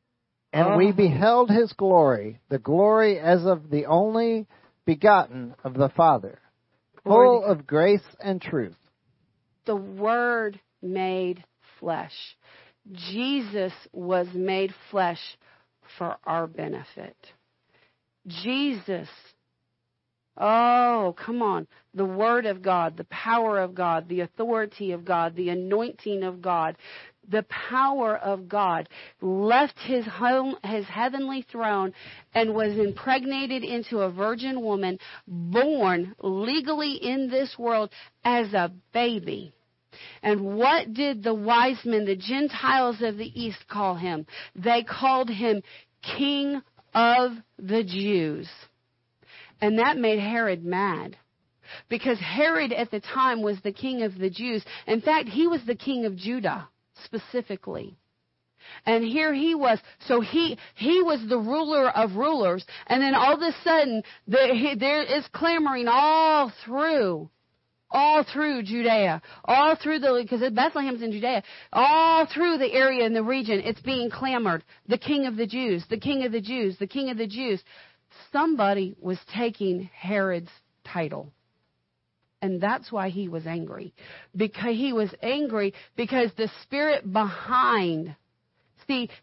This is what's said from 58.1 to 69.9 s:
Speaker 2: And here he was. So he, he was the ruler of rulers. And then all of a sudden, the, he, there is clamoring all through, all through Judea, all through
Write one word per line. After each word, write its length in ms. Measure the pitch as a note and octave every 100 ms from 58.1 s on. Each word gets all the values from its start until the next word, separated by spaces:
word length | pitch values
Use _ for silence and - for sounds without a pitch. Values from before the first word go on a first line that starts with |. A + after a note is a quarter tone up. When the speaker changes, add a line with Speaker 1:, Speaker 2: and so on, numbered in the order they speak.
| _ _ _ _ _ - - -
Speaker 2:
And 180 | A3+
here 300 | A3+ C4+ D#4
he 220 | C#4 D#4+ D#4+
was. 240 | C4 A3 - - -
So 140 | A#3+
he, 360 | A3 D#4+ E4 A#3+ - -
he 260 | A3+ F4+
was 240 | E4+ D4 A3
the 120 | B3
ruler 500 | A3 D4 D#4 D4+ B3+
of 260 | - A3 F#3+
rulers. 500 | C#4+ D4+ F#3+ F3+ - - -
And 140 | B3+
then 140 | C#4 C4+
all 180 | C4
of 80 | D4
a 140 | E4 -
sudden, 400 | E4+ D#4+ C#4+ A3 - - -
the, 260 | A#3+ C4
he, 220 | B3 C#4+ B3+
there 260 | C4+ D4
is 240 | - C#4+ -
clamoring 540 | - E4 E4+ D4 B3+ A#3+
all 640 | B3 D4+ D#4+ D#4+ D4+ C4 - -
through, 640 | C4 D#4+ D4+ G3+ E3 D#3+ _ _ _ _ _ -
all 340 | B3+ D4 D#4
through 400 | - C#4 D4+ C4+
Judea, 580 | G3 A#3 A#3 A3 F#3+ D#3+ - - -
all 300 | B3+ D4+ D#4+
through 240 | D4